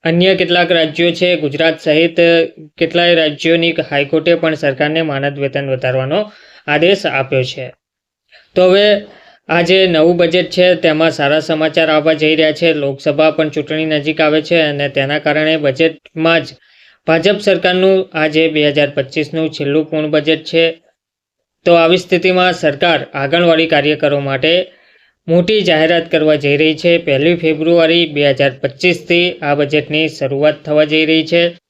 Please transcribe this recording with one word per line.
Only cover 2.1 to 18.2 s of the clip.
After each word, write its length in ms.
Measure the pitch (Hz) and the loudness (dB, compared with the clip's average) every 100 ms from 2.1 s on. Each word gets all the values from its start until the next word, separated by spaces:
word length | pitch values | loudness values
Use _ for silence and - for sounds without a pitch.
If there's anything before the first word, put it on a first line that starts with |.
| 165 170 170 165 - 151 - | 2 2 2 0 -6 -20 -6
કેટલાય 380 | 165 170 175 170 | -2 0 2 2
રાજ્યોની 580 | 156 147 160 170 170 165 147 | 0 -2 0 0 0 -2 -4
હાઈકોર્ટે 460 | 143 139 160 160 170 | -4 -2 -2 0 0
પણ 200 | 165 156 | 0 -2
સરકારને 460 | 147 131 147 160 | -4 -2 -2 -2
માનદ 380 | 160 139 143 139 | -4 -4 -6 -4
વેતન 260 | 139 143 139 | -6 -4 -4
વધારવાનો 500 | 131 131 127 131 170 208 - - - - | -4 -2 -2 -2 -4 -4 -12 -20 -16 -4
આદેશ 360 | 147 170 196 170 | 0 2 2 -2
આપ્યો 380 | 135 135 135 | -4 -2 -2
છે. 220 | 127 - 127 - _ _ _ _ _ _ _ - | -4 -8 -14 -18 _ _ _ _ _ _ _ 0
તો 80 | |
હવે 220 | 185 196 208 202 208 - - _ - | 4 4 4 0 -4 -20 -20 _ -4
આ 120 | 170 | -2
જે 180 | 170 190 185 | 2 2 2
નવું 280 | 165 160 175 | 2 2 2
બજેટ 300 | 170 175 175 | 2 0 -2
છે 180 | - 180 170 | 0 2 2
તેમાં 360 | 165 156 160 | 0 2 0
સારા 280 | 151 143 151 | 0 0 0
સમાચાર 500 | 151 156 156 160 160 | -2 -2 0 0 2
આવવા 240 | 156 151 | 2 2
જઈ 220 | 156 156 160 | 0 0 2
રહ્યા 240 | 156 151 | 0 2
છે. 100 | 170 | 0
લોકસભા 580 | 151 139 135 160 143 156 | 0 -4 -4 -4 2 0
પણ 180 | 156 156 | 0 -4
ચૂંટણી 400 | 151 147 156 160 | -4 -6 -4 -2
નજીક 280 | 151 143 156 | -2 -4 -2
આવે 180 | 156 156 | 0 0
છે 160 | 151 170 | 0 0
અને 260 | 151 143 143 | 0 -2 -4
તેના 300 | 139 135 147 | -2 -2 -2
કારણે 360 | 151 147 156 160 | -2 0 0 0
બજેટમાં 800 | 147 127 160 156 _ 160 160 165 | -2 0 -2 -2 _ -2 0 0
જ 60 | 135 - _ _ - _ - | -2 -16 _ _ -20 _ -2
ભાજપ 300 | 165 175 202 | 0 0 0
સરકારનું 580 | 208 180 180 180 190 190 190 | 0 0 0 2 2 2 -2
આ 140 | 160 | -4